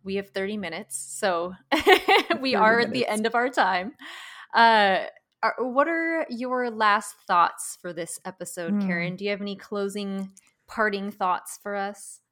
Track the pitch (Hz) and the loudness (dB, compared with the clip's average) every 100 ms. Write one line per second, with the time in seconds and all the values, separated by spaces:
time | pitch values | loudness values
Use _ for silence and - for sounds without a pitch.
0 | 190 196 196 - 196 214 180 165 220 - | -4 -6 -4 -6 -4 -4 -8 -10 -10 -12
1 | - - 202 175 175 185 _ 320 349 359 | -12 -4 0 0 -4 -8 _ 2 6 6
2 | - 392 - 339 262 247 214 233 233 247 | 6 2 2 -2 0 4 4 4 2 -2
3 | 233 214 226 233 247 294 196 185 190 - | -2 0 0 0 -2 2 2 2 -4 -12
4 | - - - - - - 233 220 202 185 | -18 -16 -18 -20 -2 6 8 8 6 4
5 | - - _ _ - - 254 247 294 330 | 0 -12 _ _ -2 0 -2 2 2 0
6 | 330 330 - 240 254 254 247 220 214 208 | 0 -2 -4 -6 -4 -2 -2 2 4 4
7 | - - - 180 170 - - - 180 170 | 0 -16 0 2 4 0 -12 -10 -10 -8
8 | 165 - 185 185 175 - 175 202 196 175 | -10 -10 -12 -12 -12 -8 -2 -2 0 -2
9 | 175 185 202 202 202 196 - 208 196 202 | -2 -4 -4 -4 -6 -10 -8 -4 -4 -4
10 | 202 196 190 _ _ _ _ - 214 202 | -6 -6 -8 _ _ _ _ -2 -2 -2
11 | 196 208 190 180 - - 208 202 196 208 | -8 -4 -2 -2 -6 -14 -8 -6 -6 -8
12 | - - _ | -18 -20 _